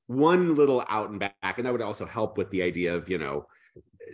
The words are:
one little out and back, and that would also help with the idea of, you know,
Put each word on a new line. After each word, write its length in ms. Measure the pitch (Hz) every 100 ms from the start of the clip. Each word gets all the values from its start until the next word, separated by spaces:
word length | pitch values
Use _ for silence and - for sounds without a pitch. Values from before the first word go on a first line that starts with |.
| -
one 480 | 127 151 180 175 147
little 280 | 143 127 -
out 200 | 110 104
and 100 | 104
back, 140 | 98 -
and 200 | 95 92
that 60 | 123
would 100 | 120
also 240 | 107 104
help 320 | 87 113 110 104
with 140 | 92
the 120 | 95
idea 340 | 87 85 87 87
of, 120 | 85
you 80 | 90
know, 300 | 73 71 - _ _ - - _ -